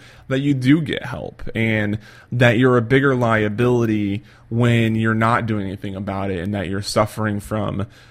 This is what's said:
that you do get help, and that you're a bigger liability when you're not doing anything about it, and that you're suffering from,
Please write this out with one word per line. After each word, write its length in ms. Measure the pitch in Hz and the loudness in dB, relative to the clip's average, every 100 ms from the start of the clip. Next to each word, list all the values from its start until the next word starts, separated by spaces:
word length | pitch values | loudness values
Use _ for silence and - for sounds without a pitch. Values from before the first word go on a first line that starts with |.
| - - - | -16 -20 -6
that 120 | 131 | -2
you 140 | 143 | 0
do 280 | 135 127 160 | 2 4 2
get 240 | 120 - - | 2 -6 -8
help, 380 | 87 50 - - 113 | -10 -12 -12 -8 -2
and 420 | 113 110 104 107 - - - | 0 0 0 -4 -8 -20 -8
that 280 | 123 120 113 | 2 4 6
you're 180 | 127 123 | 4 4
a 60 | |
bigger 340 | 113 135 139 127 | 4 2 2 2
liability 1080 | 117 110 107 104 123 120 113 107 101 101 - - - | 2 2 0 0 2 2 2 0 0 -4 -8 -20 -6
when 460 | 117 120 117 113 110 | 0 2 4 2 0
you're 180 | 113 | 0
not 320 | 110 113 117 113 | 2 2 2 0
doing 200 | 107 95 | -4 -4
anything 300 | 101 101 95 | -8 -10 -8
about 340 | 98 98 98 | -6 -4 -4
it, 100 | 92 | -4
and 140 | 95 | -4
that 140 | 104 87 | -4 -4
you're 140 | 98 | -6
suffering 580 | - 113 107 - 110 104 | -2 -2 -2 -2 -4 -4
from, 480 | - 107 104 98 98 - - | -4 -6 -4 -4 -8 -12 -20